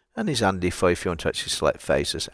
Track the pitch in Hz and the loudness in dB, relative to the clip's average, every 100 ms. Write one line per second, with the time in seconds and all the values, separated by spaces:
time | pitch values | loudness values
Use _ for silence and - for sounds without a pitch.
0 | _ 226 214 120 101 95 90 - 92 87 | _ -4 -2 2 2 2 0 2 2 2
1 | 92 85 - - - - 73 - - 71 | -2 -2 -2 -2 -4 0 0 0 0 0
2 | 73 80 - | 0 -4 -6